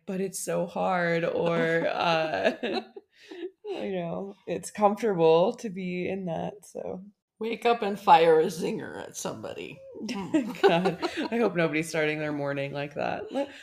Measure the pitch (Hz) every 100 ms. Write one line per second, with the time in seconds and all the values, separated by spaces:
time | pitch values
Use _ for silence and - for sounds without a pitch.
0 | - 190 190 185 - 170 175 185 185 180
1 | 170 170 165 - 170 165 165 165 - -
2 | 175 160 160 - - - 233 247 - 415
3 | - _ - 381 349 - 427 381 208 185
4 | 170 175 196 202 - 170 175 - 208 214
5 | 233 185 160 165 190 233 233 180 185 180
6 | 180 190 185 165 175 - - - - 185
7 | 202 _ _ _ 220 226 240 - 202 208
8 | - 165 165 160 170 170 - 202 131 82
9 | - - - 139 - - - 147 539 494
10 | 220 220 180 311 220 - 392 170 185 170
11 | 330 - 247 233 214 175 165 151 160 165
12 | 151 151 151 147 143 139 139 143 143 147
13 | - - - 262 285 -